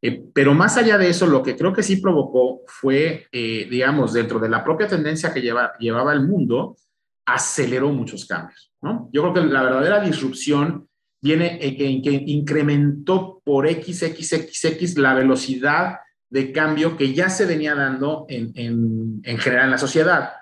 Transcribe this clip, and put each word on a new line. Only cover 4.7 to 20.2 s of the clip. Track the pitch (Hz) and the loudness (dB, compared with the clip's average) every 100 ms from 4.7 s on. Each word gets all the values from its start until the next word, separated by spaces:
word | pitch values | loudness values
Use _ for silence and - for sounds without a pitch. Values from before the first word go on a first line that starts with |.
| 156 202 | 0 0
tendencia | 156 151 156 165 | 0 0 -2 -2
que | 131 | -2
lleva, | 123 120 117 - | -2 0 -2 -2
llevaba | 117 113 139 | -2 0 0
el | 147 139 | 2 2
mundo, | 196 117 120 190 - _ _ _ _ | 2 2 0 -2 -10 _ _ _ _
aceleró | - 123 - - 123 127 139 | -4 -2 -2 -2 -2 0 0
muchos | 139 113 98 - | -2 -6 -10 -10
cambios, | 85 82 - _ _ | -10 -10 -20 _ _
¿no? | 151 233 - | -6 -6 -4
Yo | 139 | 0
creo | 170 | 0
que | 175 160 | 2 2
la | 135 | 2
verdadera | 131 131 151 208 | 2 2 2 2
disrupción | 190 131 135 127 - 143 151 156 - _ _ _ | 0 -2 -4 -6 -2 0 0 -4 -12 _ _ _
viene | 139 160 170 170 | 0 2 0 -2
en | 143 131 | -6 -2
que, | 139 | -2
en | 131 | 0
que | 131 | 0
incrementó | 139 - 147 147 147 147 143 147 143 143 185 180 - | -2 0 -4 0 0 2 2 2 0 0 0 0 -10
por | - 139 151 | -2 2 2
X, | 160 170 170 | -2 -6 -6
X, | 160 160 - | -6 -6 -4
X, | 160 - - | -4 -4 -4
X | 165 160 175 147 | -4 -2 -2 2
la | 135 | 2
velocidad | 131 131 131 - 127 139 156 185 - - _ _ | 4 4 2 0 -2 0 0 -2 -6 -18 _ _
de | 131 131 | -4 -2
cambio | 135 156 151 160 160 | 0 0 2 0 0
que | 139 | 0
ya | 131 185 | 2 -2
se | 185 190 | 0 0
venía | 160 151 147 | 0 0 0
dando | 139 131 139 156 156 | -2 -2 -2 -4 -8
en, | 127 117 120 | -8 -8 -8
en, | 117 117 113 113 113 107 | -4 0 0 -2 -6 -8
en | 110 117 | -8 -4
general | - 123 131 | 0 2 2
en | |
la | 127 | 2
sociedad. | 139 160 165 165 | 0 2 2 2